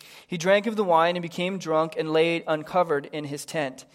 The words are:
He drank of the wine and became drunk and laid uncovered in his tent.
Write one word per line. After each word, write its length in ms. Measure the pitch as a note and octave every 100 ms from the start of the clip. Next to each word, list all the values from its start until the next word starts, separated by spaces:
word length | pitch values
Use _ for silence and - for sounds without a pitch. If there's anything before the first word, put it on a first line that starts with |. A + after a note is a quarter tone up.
| - - -
He 100 | F3
drank 300 | F3+ G3+ G#3
of 80 | G#3+
the 100 | F#3+
wine 300 | E3 E3+ F3+
and 60 |
became 360 | E3 - F3+ F#3+
drunk 380 | D#3+ D#3 D#3+ -
and 160 | D#3+
laid 300 | D#3+ E3 E3+ D#3+
uncovered 640 | D#3 D3 F#3 E3+ C#3+ C#3+
in 140 | D#3 D3
his 200 | C#3+ -
tent. 400 | E3 C#3 - -